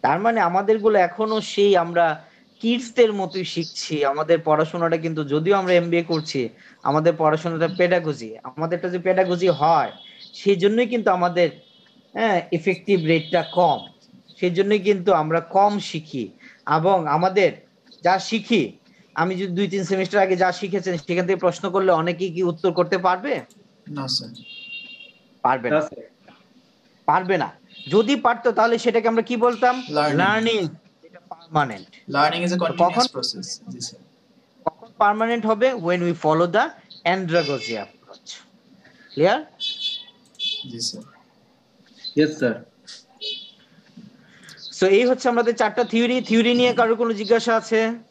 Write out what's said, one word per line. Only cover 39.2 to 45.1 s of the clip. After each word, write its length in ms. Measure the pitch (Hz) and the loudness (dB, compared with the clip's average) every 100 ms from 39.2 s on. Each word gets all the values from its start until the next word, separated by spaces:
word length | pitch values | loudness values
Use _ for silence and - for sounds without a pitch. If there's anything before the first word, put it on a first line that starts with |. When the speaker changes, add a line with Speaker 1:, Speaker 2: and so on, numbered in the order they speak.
| 165 262 302 _ - - - - - _ _ _ - - 131 | 0 0 -4 _ -10 -8 -8 -10 -16 _ _ _ -8 -8 -12
Speaker 2:
জি, 100 | 117 | -10
sir। 220 | 117 - - _ _ _ _ _ _ _ _ _ - - | -10 -10 -20 _ _ _ _ _ _ _ _ _ -6 0
Speaker 3:
ইয়েস, 220 | 151 151 | 0 0
sir। 280 | - 110 - _ - - _ _ - - - _ _ _ _ - - _ _ - - - - - | -4 -4 -12 _ -20 -20 _ _ -14 -14 -16 _ _ _ _ -20 -20 _ _ -20 -20 -20 -18 0
Speaker 1:
So, 80 | 190 | 4
এই 180 | 196 | 6
হচ্ছে 240 | 247 | 4